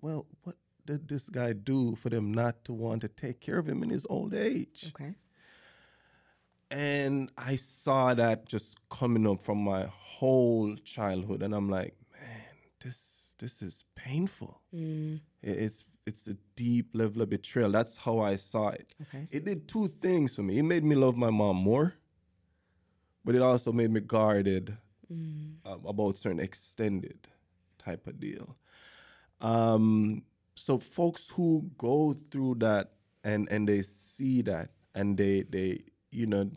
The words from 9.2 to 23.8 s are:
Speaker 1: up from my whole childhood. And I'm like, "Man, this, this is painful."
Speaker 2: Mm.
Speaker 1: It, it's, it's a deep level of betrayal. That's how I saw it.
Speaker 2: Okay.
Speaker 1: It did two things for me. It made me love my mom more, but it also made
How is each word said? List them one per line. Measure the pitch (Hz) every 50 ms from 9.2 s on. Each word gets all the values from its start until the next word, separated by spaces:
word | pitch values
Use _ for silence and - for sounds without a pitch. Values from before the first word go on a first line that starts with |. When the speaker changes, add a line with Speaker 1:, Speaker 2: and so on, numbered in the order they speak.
| 110
Speaker 1:
up | 104 98 92
from | - - 104 104
my | 101 101 95 95 95
whole | 98 - - - - - - 131 131 131 127 123 120 117 113 107 104 104
childhood. | - - - - 120 107 101 92 92 92 107 98 101
And | 98 104 107
I'm | 104 101 101
like, | 98 92 92 - - _ - _ -
"Man, | - 143 120 113 110 - - - _ _ _ _ _
this, | - 127 123 - - - - - - - - -
this | - 123 - -
is | 98 90 - - - _ _
painful." | - - 131 135 156 180 196 - - - - - _ _ _ -
Speaker 2:
Mm. | 165 160 156 156 156 156 156 156 156 - _ _ _
Speaker 1:
It, | - 101 95 -
it's, | 110 110 110 - - _ _ _ _
it's | 107 110 - -
a | 110 101 - _ _ _
deep | 127 120 120 120 120 113 - -
level | 113 113 107 104 117
of | 110 101
betrayal. | 101 98 - - - 123 113 101
That's | 101 107 117 110 - -
how | - 120 113 113
I | 107 101 98
saw | 98 - - - 113 107 104
it. | - - - - _ -
Speaker 2:
Okay. | 151 - - 135 156 165
Speaker 1:
It | - 147 156
did | 196 202 - - -
two | - 220 214 180
things | - - - 185 180 170 147 123 -
for | -
me. | 104 95 98 127
It |
made | 151 160 175 170 151
me | 151 151
love | 135 131 131 120
my | 120 120 113
mom | 110 107 104 101 92
more, | 92 95 98 117 139 156 180 - - _ _ _ _ _ _ _ _ _ _ _ _ _ _ _ _ _ _ _ _ _ _ _ _ _
but | - 120
it | 123
also | 127 127 123 123 - 123
made | 117 120